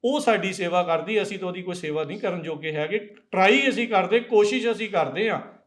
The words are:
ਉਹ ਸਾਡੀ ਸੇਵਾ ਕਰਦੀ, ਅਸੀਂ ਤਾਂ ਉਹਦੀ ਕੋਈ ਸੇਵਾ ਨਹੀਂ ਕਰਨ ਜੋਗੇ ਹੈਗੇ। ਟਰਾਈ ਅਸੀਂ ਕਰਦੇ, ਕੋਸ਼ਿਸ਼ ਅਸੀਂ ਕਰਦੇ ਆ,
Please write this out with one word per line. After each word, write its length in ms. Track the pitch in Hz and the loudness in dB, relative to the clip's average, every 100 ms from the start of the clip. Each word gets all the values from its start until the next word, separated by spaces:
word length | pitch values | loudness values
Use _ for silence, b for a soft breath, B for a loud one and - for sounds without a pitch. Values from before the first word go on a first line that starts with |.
ਉਹ 160 | 240 294 | 0 0
ਸਾਡੀ 320 | 294 208 190 | 2 2 0
ਸੇਵਾ 300 | 190 175 180 | -4 0 0
ਕਰਦੀ, 400 | 175 165 160 220 | 2 0 0 -2
ਅਸੀਂ 160 | 190 196 | -2 -4
ਤਾਂ 100 | 180 | -6
ਉਹਦੀ 140 | 180 | -8
ਕੋਈ 120 | 180 | -8
ਸੇਵਾ 300 | 175 156 151 | -8 -4 -4
ਨਹੀਂ 140 | 147 202 | -4 -4
ਕਰਨ 240 | 208 175 | -6 -4
ਜੋਗੇ 300 | 160 151 156 | -6 -8 -6
ਹੈਗੇ। 260 | 151 156 208 | -4 -4 -4
ਟਰਾਈ 720 | - - _ 190 190 262 277 | -6 -20 _ 2 4 6 4
ਅਸੀਂ 200 | 220 233 | 0 2
ਕਰਦੇ, 320 | 208 175 226 | 2 2 0
ਕੋਸ਼ਿਸ਼ 500 | 233 220 208 254 233 | 4 4 4 2 0
ਅਸੀਂ 180 | 208 214 | -2 -2
ਕਰਦੇ 400 | 190 143 143 220 | 0 0 0 -2
ਆ, 120 | 160 - - | -2 -6 -20